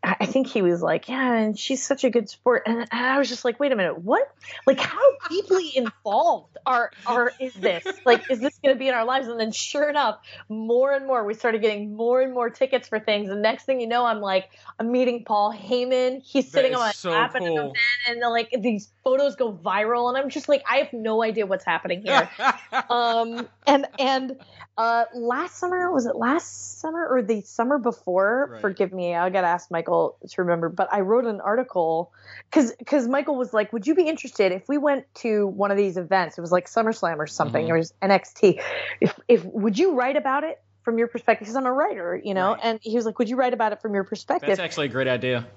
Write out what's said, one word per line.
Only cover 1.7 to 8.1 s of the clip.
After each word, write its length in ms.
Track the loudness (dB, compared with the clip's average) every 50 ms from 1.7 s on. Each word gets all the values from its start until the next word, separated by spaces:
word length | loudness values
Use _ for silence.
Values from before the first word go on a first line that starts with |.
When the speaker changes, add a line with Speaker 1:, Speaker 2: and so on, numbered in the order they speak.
| -4 -4 -2
Speaker 1:
such 200 | -2 -2 0 0
a 80 | 2
good 180 | 2 2 -2 -2
sport." 340 | -12 _ _ 2 2 2 2 -2
And, 120 | -2 -2
and 80 | -4 -4
I 260 | -4 -2 0 0 2 2
was 100 | 2 0
just 160 | -2 -4 -4
like, 160 | -4 -2 0
"Wait 120 | 0 0
a 40 | 2
minute, 220 | 0 0 -2 -2 -4 -2
what? 260 | 0 2 2 0 -2 _ _ -20 -18 -18 -2 2 2
Like, 120 | 2 2
how 220 | 0 -4 -2 6 6 6 6 6 -8 -4
deeply 420 | -4 -4 0 2 2 2 2 0
<laughs> 40 | -2
involved 840 | -2 -2 -2 -6 _ _ -2 0 2 4 2 2 0 -4 _ _ -8 _
are, 260 | 0 0 0 0 -2 -6 -10 -4 -2
are, 240 | 0 2 2 0 -2 -4
is 140 | -10 -10 -8
this? 280 | -2 -2 -2 -2 0 -4 -8 -10 -2 4
Like, 240 | 4